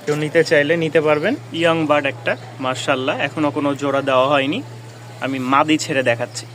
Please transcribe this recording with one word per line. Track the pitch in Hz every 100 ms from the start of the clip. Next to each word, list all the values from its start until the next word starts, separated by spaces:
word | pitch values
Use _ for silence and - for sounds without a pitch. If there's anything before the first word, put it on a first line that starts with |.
কেউ | - 147
নিতে | 151 165 156
চাইলে | 156 143 170
নিতে | 160 160
পারবেন। | 151 151 170 285 - 165
ইয়ং | 165 165 156
বার্ড | 147 139
একটা, | 120 - 226 - - 131
মাশাআল্লাহ, | 127 - 135 131 160 143
এখনো | - 147 135
কোনো | 143 135
জোড়া | 143 135 135
দেওয়া | 127 131
হয়নি। | 147 135 185 285 - - - - -
আমি | 131 135 127
মাদি | 139 156 156
ছেড়ে | - 139 123
দেখাচ্ছি | 117 120 - -